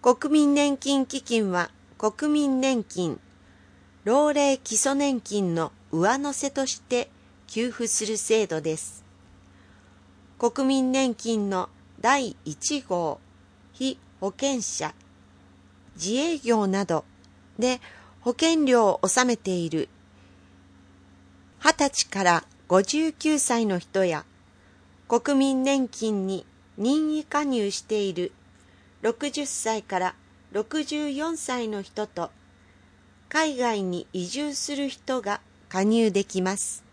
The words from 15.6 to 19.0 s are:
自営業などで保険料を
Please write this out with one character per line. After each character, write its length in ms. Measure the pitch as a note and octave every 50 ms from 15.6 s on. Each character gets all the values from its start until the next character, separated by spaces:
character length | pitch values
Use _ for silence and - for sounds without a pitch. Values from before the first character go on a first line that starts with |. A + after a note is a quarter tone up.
| - - _ - - - -
自 220 | - D#3+ F#3 A3
営 240 | B3+ D4 E4+ E4+ C#4+
業 260 | - A3+ A#3 A3 G#3
な 200 | F#3+ F#3 G3 G3+
ど 180 | - E3+ D#3 - - - - - - - - - - -
で 240 | - - B3+ B3+ B3 - - - - - - - - -
保 60 | A#3+
険 320 | A#3+ - D#4+ E4 E4 D#4+ D4+
料 240 | C4 B3 A#3+ A3 G3+
を 100 | F3+ -